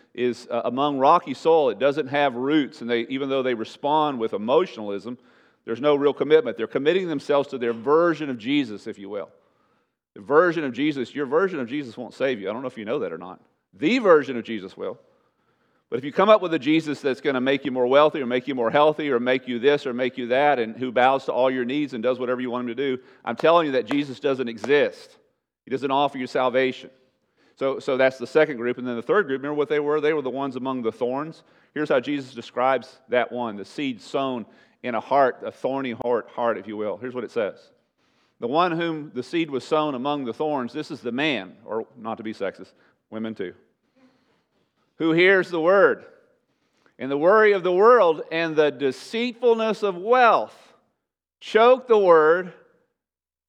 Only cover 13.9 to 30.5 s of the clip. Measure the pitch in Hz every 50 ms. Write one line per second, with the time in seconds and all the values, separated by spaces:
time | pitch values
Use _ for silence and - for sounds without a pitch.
13.9 | 240 262 226 190 165 151 139 127 131 117 101 - 113 101 90 95 - - 95 95
14.9 | - - _ _ _ _ _ _ _ _ _ _ _ _ _ _ _ _ _ _
15.9 | - 120 127 143 123 - 190 214 214 214 185 175 165 151 120 139 156 160 156 151
16.9 | 139 - - 139 127 - - 151 135 127 123 135 143 139 - 139 127 127 123 123
17.9 | 135 143 151 151 147 160 131 117 123 127 127 143 139 127 113 107 - 147 147 151
18.9 | 151 - 156 147 127 117 123 127 131 131 - 123 123 117 113 143 147 143 - 139
19.9 | 120 123 143 123 123 131 123 113 123 131 147 147 143 123 113 107 110 123 131 131
20.9 | 110 127 123 131 135 139 - - - 120 127 131 131 127 127 120 135 151 151 131
21.9 | 131 117 110 123 127 120 127 120 127 123 127 123 117 123 123 120 113 123 143 139
22.9 | 127 127 - _ _ _ - - 120 - - 160 170 175 165 147 135 127 113 107
23.9 | 139 143 147 139 127 - - 143 135 127 127 117 117 107 104 123 143 147 127 101
24.9 | - - - - _ _ _ _ _ _ _ _ _ _ _ - 123 131 135 135
25.9 | 135 139 147 139 - 135 127 123 - 143 127 127 117 131 131 131 120 - - -
26.9 | - _ _ _ _ _ _ _ _ _ _ _ _ _ 139 135 131 127 - -
27.9 | 131 127 131 131 131 - 120 - - 156 156 151 143 110 117 120 127 131 123 127
28.9 | 120 117 107 - 165 208 196 135 135 135 131 147 151 147 143 143 151 147 147 147
29.9 | 151 156 143 151 160 151 135 127 123 135 139 139